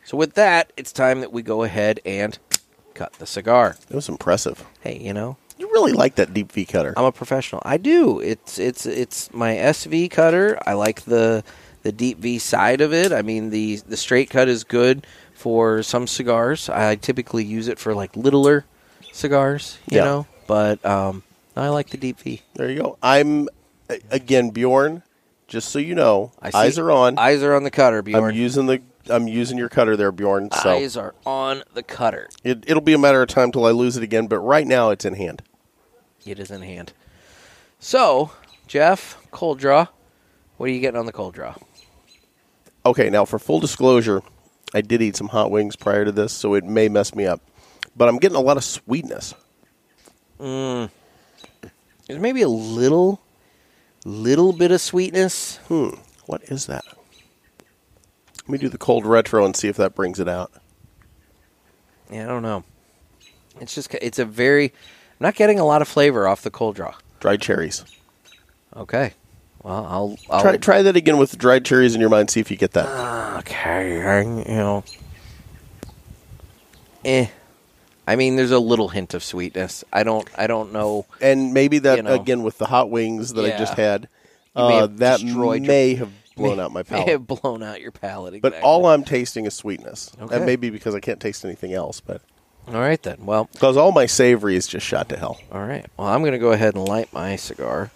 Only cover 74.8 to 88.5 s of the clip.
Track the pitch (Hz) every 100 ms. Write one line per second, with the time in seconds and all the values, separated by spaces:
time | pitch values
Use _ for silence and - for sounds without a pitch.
74.8 | - - - - - - - - - -
75.8 | - - - - _ - - _ _ _
76.8 | _ _ 131 131 120 - _ _ _ _
77.8 | _ _ - 113 131 131 127 127 117 117
78.8 | 101 92 92 90 - 90 90 90 92 -
79.8 | - 101 110 110 - - 110 113 107 107
80.8 | 107 104 101 - 135 135 131 127 139 147
81.8 | 135 127 107 131 98 123 110 - 107 127
82.8 | 120 117 113 110 117 113 107 107 110 98
83.8 | 107 101 123 _ _ _ _ - 120 113
84.8 | 107 104 123 127 117 120 120 113 139 139
85.8 | 131 127 113 101 _ - 104 98 85 82
86.8 | 90 208 180 151 123 131 139 117 107 104
87.8 | 117 - 98 98 90 98 123